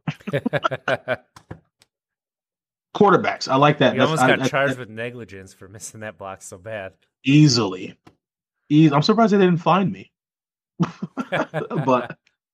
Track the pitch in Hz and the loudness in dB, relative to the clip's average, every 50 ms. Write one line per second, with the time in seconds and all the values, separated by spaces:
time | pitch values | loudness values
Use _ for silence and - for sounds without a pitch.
0 | _ - - _ - 202 147 135 - - - 139 - - 131 - _ - 131 - | _ -12 -12 _ -12 -8 -8 -6 -6 -4 -6 -4 -4 -4 -8 -6 _ -6 -6 -6
1 | _ 131 123 - _ _ _ - _ _ - - _ _ _ _ _ _ _ _ | _ -8 -8 -8 _ _ _ -20 _ _ -20 -20 _ _ _ _ _ _ _ _
2 | _ _ _ _ _ _ _ _ _ _ _ _ _ _ _ _ _ _ _ - | _ _ _ _ _ _ _ _ _ _ _ _ _ _ _ _ _ _ _ 4
3 | 208 196 180 135 104 101 98 - - - 131 135 147 147 147 - 135 120 120 131 | 4 6 6 4 2 0 -4 -6 -4 -2 2 4 4 4 4 4 2 2 2 2
4 | 131 147 160 156 156 - 135 - 135 - 151 135 139 139 127 123 123 101 110 113 | 0 0 2 2 2 2 2 2 0 -2 0 0 -2 -2 -2 -6 -10 -16 -12 -10
5 | 117 123 120 123 113 92 98 95 95 95 - _ 101 90 101 107 - - - 110 | -10 -10 -10 -14 -16 -16 -16 -18 -18 -20 -20 _ -20 -20 -20 -18 -20 -18 -16 -14
6 | 110 107 85 95 98 95 98 95 - - 107 92 90 110 110 104 95 95 _ _ | -14 -14 -14 _ -14 -14 -14 -16 -16 -20 -20 -18 -16 -12 -12 -10 -12 -12 _ _
7 | _ _ _ _ - 135 143 151 151 143 123 120 107 95 92 92 92 90 - _ | _ _ _ _ -2 2 4 6 6 6 4 2 -2 -2 -6 -8 -12 -16 -18 _
8 | _ - _ _ _ _ _ _ _ _ _ _ _ - 151 156 160 151 151 147 | _ -20 _ _ _ _ _ _ _ _ _ _ _ 0 4 6 6 6 4 2
9 | 147 - 214 220 226 196 208 202 190 185 175 160 - 165 165 190 - 110 95 92 | 2 2 2 2 2 2 4 4 4 4 2 0 0 0 0 2 0 -2 -4 -8
10 | - _ _ _ _ _ _ _ _ _ _ _ _ _ _ - 170 - - - | -14 _ _ _ _ _ _ _ _ _ _ _ _ _ _ -6 -6 -6 -6 -12
11 | 185 - _ 269 - - 185 156 156 - - 151 - - 240 170 135 131 127 120 | -16 -14 _ -12 -10 -8 -6 -6 -6 -4 -6 -8 -8 -6 -6 -6 -2 0 0 0
12 | 120 - - _ _ _ _ _ _ _ | -2 -6 -14 _ _ _ _ _ _ _